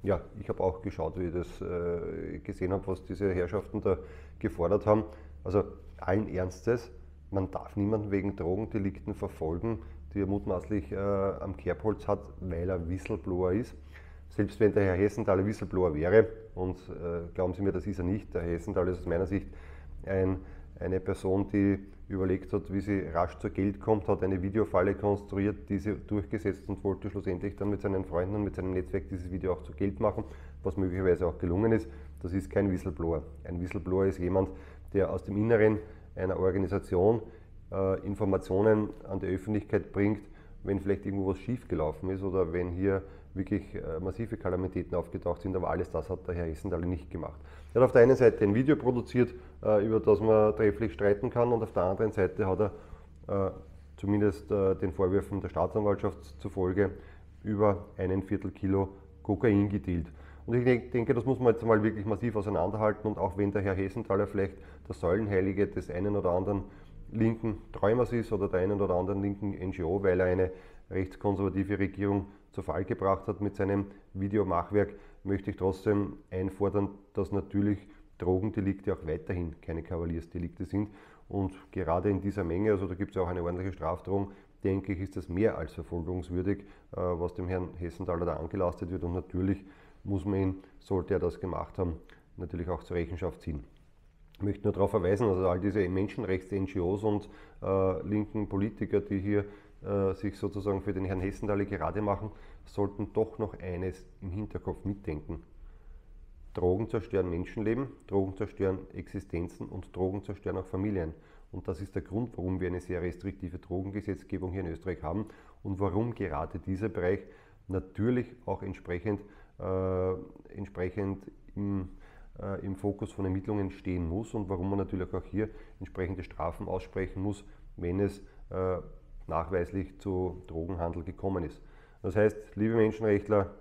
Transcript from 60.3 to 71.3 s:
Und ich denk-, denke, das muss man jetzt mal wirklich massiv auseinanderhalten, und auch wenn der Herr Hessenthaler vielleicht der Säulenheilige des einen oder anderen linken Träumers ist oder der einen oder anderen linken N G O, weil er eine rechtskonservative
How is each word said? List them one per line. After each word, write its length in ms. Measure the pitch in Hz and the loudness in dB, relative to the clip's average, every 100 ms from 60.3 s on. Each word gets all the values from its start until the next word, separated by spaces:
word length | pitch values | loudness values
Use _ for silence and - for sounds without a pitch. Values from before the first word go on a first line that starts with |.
| - - | -14 0
Und 80 | |
ich 100 | 120 | 2
denk-, 280 | 123 123 120 | 6 4 4
denke, 240 | 123 117 123 | -2 2 2
das 100 | 117 | 2
muss 140 | 127 | 4
man 140 | 127 | 4
jetzt 120 | 113 113 | 4 6
mal 160 | 107 | 6
wirklich 240 | 107 104 101 | 4 0 -2
massiv 300 | 101 120 107 | 0 0 0
auseinanderhalten, 720 | 101 101 95 107 107 104 110 | 0 2 2 2 2 2 -2
und 80 | 104 | 0
auch 180 | 98 92 | 0 2
wenn 160 | 101 | 2
der 120 | 101 | 2
Herr 100 | 98 | 0
Hessenthaler 540 | 92 95 120 110 98 101 | 0 0 -2 0 2 2
vielleicht 280 | 101 95 - - - - | 2 0 -2 -16 -18 -12
der 60 | |
Säulenheilige 720 | - 85 98 107 98 95 95 98 | -2 2 2 4 4 4 2 2
des 240 | 92 - | 0 -4
einen 260 | 87 101 101 | -2 0 2
oder 140 | 90 | 4
anderen 360 | 87 95 101 - - - - - | 2 2 -2 -2 -14 -18 -16 -8
linken 460 | 113 110 113 117 104 - | 0 2 2 -2 -4 -8
Träumers 420 | - 101 120 120 | 0 2 4 2
ist 180 | 120 107 | 0 0
oder 160 | 104 98 | 0 2
der 120 | 92 | 2
einen 200 | 92 101 | 2 2
oder 140 | 98 | 2
anderen 300 | 90 92 98 | 2 2 0
linken 320 | 101 101 101 98 | 0 -2 -4 -4
N 160 | 92 | -6
G 100 | 90 | -2
O, 220 | 82 98 | 0 2
weil 160 | 98 90 | 4 4
er 80 | 92 | 4
eine 240 | 90 92 - - - - | 4 2 0 -16 -20 -8
rechtskonservative 880 | 92 95 - 104 | -4 -4 -2 0